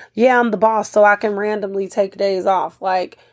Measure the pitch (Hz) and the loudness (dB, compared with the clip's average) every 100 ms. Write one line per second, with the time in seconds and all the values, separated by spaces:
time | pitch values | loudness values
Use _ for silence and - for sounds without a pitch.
0 | - - 247 247 233 202 220 220 208 214 | -14 0 2 4 2 2 2 0 0 4
1 | 208 208 214 202 208 214 196 196 190 - | 4 4 0 -4 -4 -4 -4 -6 -6 -4
2 | 196 202 202 190 196 190 156 - 185 185 | -4 -2 -2 -2 0 -2 -2 -6 -4 -4
3 | 180 - _ | -4 -12 _